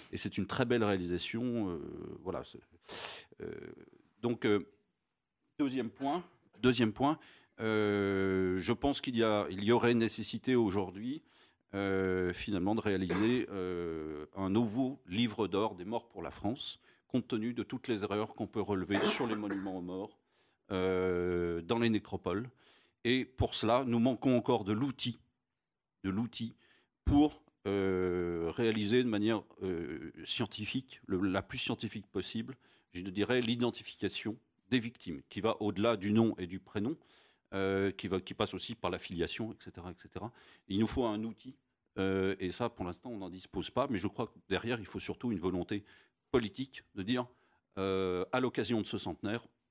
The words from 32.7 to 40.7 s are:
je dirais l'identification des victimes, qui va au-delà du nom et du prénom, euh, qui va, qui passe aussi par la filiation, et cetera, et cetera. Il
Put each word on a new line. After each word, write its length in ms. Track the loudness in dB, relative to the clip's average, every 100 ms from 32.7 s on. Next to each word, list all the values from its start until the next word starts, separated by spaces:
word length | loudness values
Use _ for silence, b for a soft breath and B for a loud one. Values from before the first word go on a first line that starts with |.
| b b
je 100 | -10
dirais 380 | -8 -2 2 2
l'identification 960 | 2 2 0 -2 -14 -6 -4 -4 -6 -8 _ _ _
des 80 | -2
victimes, 420 | -2 -10 -10 -10 -8
qui 120 | -2
va 200 | 0 0
au-delà 360 | -2 2 2 2
du 160 | 4
nom 220 | 6 6 2
et 80 | -6
du 140 | -8
prénom, 360 | -6 -4 -2 -4 b b b b _
euh, 360 | -2 0 2 0
qui 160 | -2 -2
va, 140 | -2
qui 140 | -2
passe 200 | -4 -2
aussi 220 | -2 -8 -4
par 140 | -4
la 80 | -4
filiation, 540 | -6 -4 -4 -2 -8
et 40 | -8
cetera, 320 | -16 -14 -14
et 40 | -14
cetera. 320 | -14 -12 -12 B B B
Il 100 | _